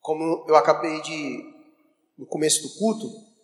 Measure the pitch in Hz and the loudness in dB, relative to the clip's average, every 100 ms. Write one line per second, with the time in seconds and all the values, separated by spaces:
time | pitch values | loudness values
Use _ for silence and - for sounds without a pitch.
0 | - 160 160 170 - 156 151 151 165 156 | 0 0 2 -2 6 6 6 2 0 -8
1 | 160 156 143 123 - - _ _ _ _ | -10 -10 -10 -10 -14 -20 _ _ _ _
2 | _ _ 131 151 156 151 139 - 214 220 | _ _ -12 -4 0 -2 -4 -4 -4 -4
3 | 127 - _ _ | -8 -16 _ _